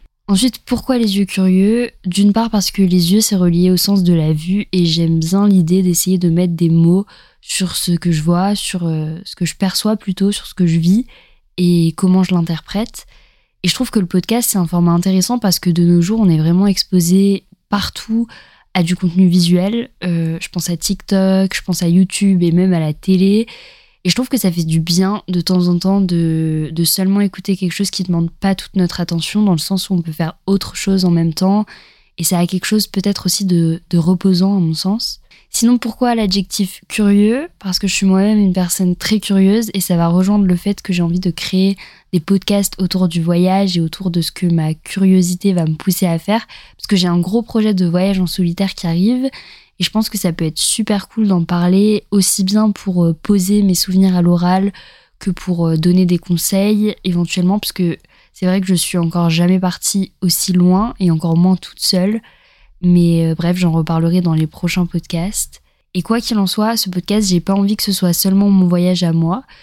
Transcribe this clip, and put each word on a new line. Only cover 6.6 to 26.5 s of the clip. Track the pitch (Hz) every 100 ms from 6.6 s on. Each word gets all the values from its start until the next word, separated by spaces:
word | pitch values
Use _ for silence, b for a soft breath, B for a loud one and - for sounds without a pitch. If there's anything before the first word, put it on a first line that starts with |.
| 170
mots | 165 165 185 208 b b b
sur | - - 185 -
ce | -
que | 175 175
je | 160
vois, | 156 175 196 208
sur, | - 185 170
euh, | 156 156 156
ce | - -
que | 175
je | -
perçois | 190 - 214 220
plutôt, | - 185 196
sur | 208 -
ce |
que | - 175
je | 165
vis | 170 208 - b b b _ -
et | 175 175 165 160
comment | 185 185
je | 185 180
l'interprète. | 165 165 - 196 240 - - b b b b b
Et | 180
je |
trouve | - 254
que | 220
le | 175
podcast, | 185 - 226 240
c'est | 196
un | 165
format | 175 175
intéressant | 175 190 190 180 247
parce | 202 175
que | 180
de | 170 175
nos | 175
jours, | 170 226
on | 196
est | 156
vraiment | 160 175 202
exposé | 190 - 185 170 190 196 196 _ _ -
partout | 202 - - - 220 233 B B B B
à | 185
du | 170 180
contenu | 180 175 185
visuel. | 180 170 175 190 233 - -
Euh, | 180 170 165 165
je | -
pense | 175 165
à | 170
TikTok, | - 190 - 196 190 190 190
je | -
pense | - 170
à | 170
YouTube | 180 190 - 202 185
et | 170
même | 170 190
à | 170
la | 156
télé. | 151 - 190 190 208 233 B B B B B
Et | 180
je |
trouve | 208 254
que | 247
ça | 190
fait | 170 160
du | 160
bien | 165 175 190 208 -
de | 180
temps | 170 185 175
en | 175
temps | 190 196
de, | 185 170 165 160 160